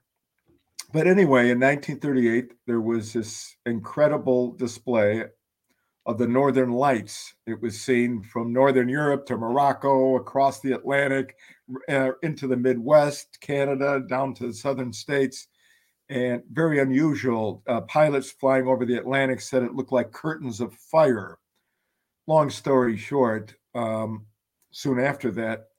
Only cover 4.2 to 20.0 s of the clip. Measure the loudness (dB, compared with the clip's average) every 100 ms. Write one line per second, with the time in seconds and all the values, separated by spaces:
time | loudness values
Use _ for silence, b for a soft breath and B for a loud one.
4.2 | 2 2 0 -4 -8 -6 -2 2 2 2
5.2 | -4 -12 _ _ _ _ _ _ -6 -2
6.2 | 0 2 2 2 0 2 2 0 -4 -14
7.2 | -18 -18 -12 -8 -6 -8 0 2 2 -2
8.2 | -6 -8 -4 2 4 4 2 0 0 -2
9.2 | -4 -6 -2 2 2 0 2 2 4 2
10.2 | 0 0 0 0 -4 -4 -2 0 2 0
11.2 | -4 -10 b b _ -14 -4 -2 0 -2
12.2 | -6 -6 -2 0 2 0 4 4 4 -2
13.2 | -14 -20 -6 -2 0 0 0 -2 -2 -2
14.2 | -2 -4 -8 -6 -4 -4 -6 -10 -4 0
15.2 | 0 -2 -18 _ _ _ _ _ _ -4
16.2 | -2 -4 -6 -2 2 2 2 2 0 0
17.2 | -2 -2 -2 -6 -4 -6 -2 2 2 2
18.2 | -4 -2 2 2 2 0 0 -2 -2 0
19.2 | 0 -2 -2 -2 -2 -4 -2 -2